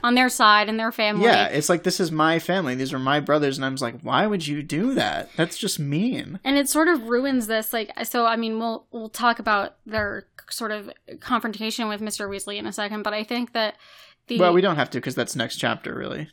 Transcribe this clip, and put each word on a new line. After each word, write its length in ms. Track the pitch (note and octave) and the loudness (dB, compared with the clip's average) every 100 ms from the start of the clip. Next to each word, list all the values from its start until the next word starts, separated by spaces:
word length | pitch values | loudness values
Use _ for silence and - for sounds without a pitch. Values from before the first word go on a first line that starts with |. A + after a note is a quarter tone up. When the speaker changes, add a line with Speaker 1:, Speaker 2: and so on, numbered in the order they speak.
Speaker 1:
on 100 | A#3+ | 2
their 160 | B3 B3+ | 4 4
side 400 | - A3 G#3 G#3 | 6 6 6 4
and 100 | A3 | 0
their 120 | A3+ | -2
family. 320 | A#3+ G#3+ G#3 A3 | 0 0 4 6
Speaker 2:
Yeah, 220 | C#3 F#2+ | 6 4
it's 220 | C#3 - | 2 2
like, 120 | E3+ | 2
"This 180 | F3+ - | 2 0
is 120 | F3 | 0
my 260 | D#3 D#3 E3 | 2 4 2
family. 380 | - F#3 D#3 B2+ | 2 0 0 -2
These 180 | C3 | -4
are 60 | C#3 | -2
my 200 | C3 D3 | 0 0
brothers." 380 | C3+ D3+ C#3+ C#3 | 2 2 2 0
And 80 | C3+ | -4
I'm 80 | |
just 80 | C3 | -4
like, 200 | B2 A#2+ | -6 -6
"Why 240 | B2 C3 G#3 | -2 0 2
would 180 | G3+ D3 | 0 -2
you 160 | D3 | -6
do 320 | D3 D3 A#3+ | -4 -2 0
that? 380 | B3 G#2 D#2 - - | 0 0 -2 -6 -2
That's 220 | D#3+ - | -2 -2
just 220 | G3+ - | -6 -4
mean." 600 | C#3+ D3 A#3 F3+ - F#3+ | -2 0 0 -2 -6 -6
Speaker 1:
And 120 | C4 C#4 | 0 2
it 140 | C#4 | 2
sort 180 | D4+ E4 | 2 4
of 180 | D#4+ A3+ | 2 0
ruins 380 | A#3+ C4+ C4 G#3+ | 0 2 0 0
this, 260 | A3 G#3+ | -2 -2
like, 160 | A#3 G#3+ - | -4 -6 -8
so, 240 | A3+ B3 A#3 | -4 2 2
I 80 | A3+ | 2
mean, 240 | A3+ A3 | -2 -2
we'll, 260 | A3+ A3+ _ | -4 -6 _
we'll 180 | A#3+ A3 | -12 -10
talk 300 | - A#3 A#3 | 0 0 2
about 380 | A3 G#3 G3 _ - | 2 0 0 _ -8
their 400 | A3 G#3 G#3+ - - - | -4 -4 -6 -12 -20 -12
sort 180 | - A3+ | -8 -6
of 220 | G#3+ G3+ - - - | -6 -10 -18 -18 -12
confrontation 680 | - A#3+ A#3 G3+ A3 A3 A3 | -2 -2 -2 -4 -6 -4 -4
with 100 | G#3 | -4
Mister 300 | G#3+ G#3+ G3+ | -6 -6 -6
Weasley 280 | G3 G#3 G#3 | -8 -8 -8
in 80 | G#3+ | -8
a 40 | |
second, 300 | G3+ G#3 G#3+ | -6 -6 -4
but 120 | G#3 G#3+ | -4 -4
I 80 | |
think 300 | G#3+ A#3+ A#3+ | -4 -4 -4
that 240 | A#3 A3 - - - - _ - | -2 -2 -4 -20 -20 -20 _ -4
the 100 | A#3+ | 4
Speaker 2:
Well, 160 | F3+ | 6
we 80 | F3 | 6
don't 140 | F#3+ D3+ | 4 2
have 160 | B2+ | 0
to, 100 | B2+ | -2
'cause 140 | C3 B2+ | -4 -4
that's 200 | A#2+ - | -4 -2
next 200 | A2+ - | -4 -2
chapter, 400 | B2 A2+ - - | -2 -2 -6 -8
really. 300 | - - D#3 | -8 -8 -10